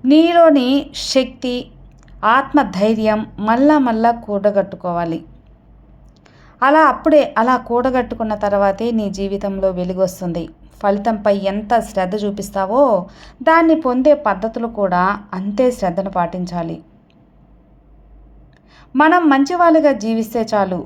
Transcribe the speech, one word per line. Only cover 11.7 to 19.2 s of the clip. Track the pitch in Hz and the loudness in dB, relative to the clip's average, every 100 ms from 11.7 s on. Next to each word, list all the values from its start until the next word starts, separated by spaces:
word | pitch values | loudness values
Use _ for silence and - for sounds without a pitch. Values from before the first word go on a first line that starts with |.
| 233 | -2
శ్రద్ధ | 220 196 185 | -2 -6 -4
చూపిస్తావో | 208 208 202 196 202 190 240 277 196 180 - - _ | -4 -6 -6 -8 -6 -2 0 2 0 -4 -18 -20 _
దాన్ని | 285 330 330 320 | 2 4 4 2
పొందే | 262 247 277 | 0 0 2
పద్ధతులు | 285 220 190 220 226 233 | 2 0 -4 -6 -6 -8
కూడా | 226 196 180 185 202 202 | -4 -2 0 0 -2 -8
అంతే | 185 196 208 254 | -8 -6 0 0
శ్రద్ధను | 233 190 175 196 | 0 -4 -4 -4
పాటించాలి. | 180 175 180 180 175 165 165 - _ _ _ _ _ _ _ _ _ _ - _ - - - - _ _ - - | -4 -4 -6 -8 -6 -8 -10 -16 _ _ _ _ _ _ _ _ _ _ -20 _ -20 -20 -20 -20 _ _ -20 -6
మనం | 262 311 359 | 2 4 4